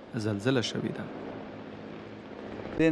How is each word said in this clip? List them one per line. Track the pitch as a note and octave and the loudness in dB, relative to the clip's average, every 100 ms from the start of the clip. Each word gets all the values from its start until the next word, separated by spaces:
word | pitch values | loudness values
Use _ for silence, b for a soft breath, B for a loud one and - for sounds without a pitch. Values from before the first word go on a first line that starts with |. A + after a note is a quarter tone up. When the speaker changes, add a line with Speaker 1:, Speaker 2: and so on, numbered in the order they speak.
| - A#2+ G#2+ | -6 0 2
Speaker 1:
زلزله | G2+ A#2+ C3 G#2 | 4 4 4 4
شوې | A2 A2 - | 0 0 -2
ده. | - - - - - - - - - - - - - - - - - - | -6 -6 -8 -8 -10 -10 -10 -10 -10 -10 -10 -12 -10 -10 -8 -6 -2 6
Speaker 2:
دې | D#3+ | 8